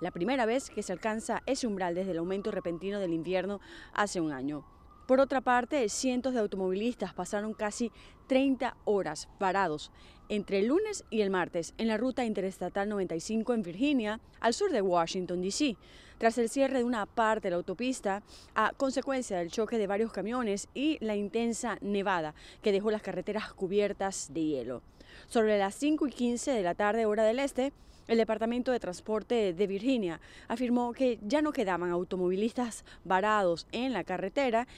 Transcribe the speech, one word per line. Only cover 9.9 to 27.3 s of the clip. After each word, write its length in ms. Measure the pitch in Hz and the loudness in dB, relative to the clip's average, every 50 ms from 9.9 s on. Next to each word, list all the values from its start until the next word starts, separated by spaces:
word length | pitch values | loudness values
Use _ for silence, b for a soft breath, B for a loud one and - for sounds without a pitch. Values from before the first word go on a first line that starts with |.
| B B B B B B B - | B B B B B B B -4
entre 320 | 208 208 190 - 196 196 | -4 -4 -2 0 0 2
el 80 | 196 233 | 4 4
lunes 360 | 277 359 427 440 415 - - - | 4 2 2 0 -4 -6 -8 -4
y 100 | - 220 | 0 0
el 100 | 208 196 | 2 2
martes 440 | 190 185 170 - - 175 165 - - | 2 0 0 0 -2 -4 -6 -6 -6
en 120 | - 220 226 | -2 -2 0
la 100 | 220 214 | 0 0
ruta 260 | 233 262 254 - 247 | 0 -2 0 0 -2
interestatal 640 | 226 208 190 185 190 185 - 185 180 - 202 196 208 | -2 -2 -2 -2 -4 -4 -4 -6 -4 -2 -2 -2 -2
noventa 260 | 214 202 190 170 165 | -2 -2 -2 -2 -4
y 60 | 165 | -6
cinco 320 | 165 - 220 220 220 196 247 | -4 -2 -2 -2 0 0 0
en 100 | 233 208 | 0 -2
Virginia, 580 | 175 165 190 254 294 302 262 214 208 214 226 B B B B | -4 -4 0 0 2 2 2 2 0 -4 -6 B B B B
al 140 | B 226 240 | B 2 2
sur 180 | - 403 403 330 | 2 2 2 2
de 80 | 233 | 2
Washington, 640 | 190 196 175 175 165 170 - 190 180 165 180 180 180 | 2 4 4 4 2 2 0 -4 -4 -4 -4 -4 -2
D 80 | 190 | -2
C, 260 | 196 - 294 285 208 - B B B B B B B B | -2 0 0 0 0 -2 B B B B B B B B
tras 200 | - 226 226 - | 2 2 4 4
el 100 | 233 226 | 0 0
cierre 300 | - 277 269 269 262 262 | 2 2 2 2 2 2
de 60 | 240 | 0
una 200 | 240 247 226 196 | 0 0 -2 -2
parte 440 | - - - 226 220 220 214 - 202 | -4 0 2 4 4 4 2 0 -2
de 20 | |
la 60 | 175 | -2
autopista 680 | 175 175 - 185 - 240 254 262 - - 208 190 202 - B B B B B B | -2 -2 -4 -6 -4 -2 -2 -2 -2 -2 -2 -2 -2 -4 B B B B B B
a 180 | - - 185 - | 0 0 0 0
consecuencia 640 | - 277 269 254 277 247 - 269 262 247 - 202 180 | 0 0 0 0 0 -2 -2 -2 -2 -2 -2 -2 -2
del 120 | 175 170 | -2 -2
choque 260 | - - 220 208 240 | -2 -2 -2 0 0
de 120 | 226 208 185 | 0 0 0
varios 240 | 202 202 226 226 - | 0 0 0 -2 -2
camiones 560 | 208 185 208 233 254 247 214 196 202 - - - | -4 -4 -4 -2 -2 0 0 -2 -2 -4 -8 -6
y 260 | - 262 311 311 - - | -2 0 0 0 0 -2
la 120 | 220 208 | -2 -2
intensa 640 | 208 208 196 - 226 233 233 226 - - 233 196 - | -2 -2 -2 -2 -2 -2 -2 -2 -2 -4 -6 -6 -4
nevada 540 | - 196 202 196 196 202 190 175 160 151 156 B B B B B | -4 -2 0 0 2 2 0 0 0 -4 -6 B B B B B
que 120 | - 214 196 | 0 2 2
dejó 180 | 196 202 220 | 2 2 2
las 120 | 214 208 - | -2 -2 -2
carreteras 500 | 202 180 180 175 - 202 214 214 - - | -6 -6 -6 -4 -4 -4 -4 -4 -8 -8
cubiertas 800 | - 196 175 190 208 208 202 202 - 196 196 190 - - - 135 | -6 -4 0 2 2 2 2 0 -2 -4 -4 -4 -6 -8 -6 -4
de 120 | 160 160 | -2 0
hielo. 380 | 156 151 131 117 113 131 117 - - B B B B B B B | 0 0 -2 -2 -4 -6 -8 -10 -14 B B B B B B B
Sobre 320 | B - 240 220 214 214 202 | B 0 2 4 4 4 4
las 160 | 196 196 202 | 2 0 -2
cinco 320 | - - 294 311 302 - | 0 0 2 2 2 0
y 40 | 269 | -2
quince 420 | 226 - 247 240 240 233 - - 269 | -2 0 0 0 0 0 0 0 0
de 100 | 226 190 | 0 2
la 120 | 175 175 | 0 0
tarde, 320 | - 208 208 208 226 226 | 2 2 2 2 2 2
hora 180 | 214 208 208 220 | 2 2 4 4
del 160 | 220 | 4